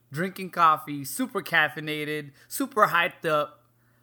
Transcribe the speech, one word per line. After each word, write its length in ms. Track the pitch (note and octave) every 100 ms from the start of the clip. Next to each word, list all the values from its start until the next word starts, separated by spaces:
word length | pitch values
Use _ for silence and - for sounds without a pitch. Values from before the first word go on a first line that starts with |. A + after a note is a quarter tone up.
| _
drinking 380 | C#3 F#3+ F#3 F#3+
coffee, 540 | F3 E3 D3+ D3+ C#3+
super 380 | C3+ - B3+ G3+
caffeinated, 880 | - E3 D3+ D3+ D#3 D3+ D3 D3+ D3 - -
super 400 | - C4+ - G3
hyped 420 | E3 F3 - E3
up. 320 | D3+ D3 - _ _ _ _